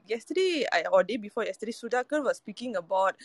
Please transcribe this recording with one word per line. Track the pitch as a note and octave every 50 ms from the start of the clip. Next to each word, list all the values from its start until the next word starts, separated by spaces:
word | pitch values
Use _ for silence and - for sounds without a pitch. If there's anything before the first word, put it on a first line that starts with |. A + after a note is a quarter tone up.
| - -
yesterday, | A3 A#3 - - D#4 F4+ F#4+ F#4 F4 D4 A#3+ -
I, | - F3 D#3+ F3+
or | F3+ F#3 F#3
day | F#3 A3+ A#3+
before | G3+ G#3 - A#3 G#3+
yesterday, | F#3+ F#3+ - A3 A3 A3+
Sudhakar | - - A#3 A#3 B3 B3 - C#4+ D4+ C#4
was | G#3+ E3+ -
speaking | - - - - A#3+ B3+ A3
about, | F#3 E3+ E3 F#3+ F#3+ F#3+ F#3+ F#3 - -